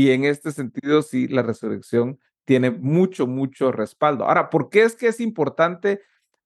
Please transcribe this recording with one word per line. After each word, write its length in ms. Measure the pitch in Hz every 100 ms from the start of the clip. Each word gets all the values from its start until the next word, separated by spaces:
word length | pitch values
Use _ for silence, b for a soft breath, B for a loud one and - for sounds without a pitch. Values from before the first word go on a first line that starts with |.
y 100 | 135
en 140 | 127 143
este 260 | 143 156
sentido, 500 | 147 120 127 139 151
sí, 260 | 147 127 123
la 140 | 131
resurrección 760 | 117 110 113 104 - 117 120 143 _ _ -
tiene 240 | 127 127
mucho, 540 | 117 127 165 185 - 127
mucho 460 | 127 135 - 135
respaldo. 540 | 110 107 - 151 131 101
Ahora, 240 | 170 151
¿por 200 | 160 -
qué 140 | 208
es 120 | 226 226
que 120 | 233
es 120 | 226
importante 840 | 226 190 143 - 170 175 202 202 b b b _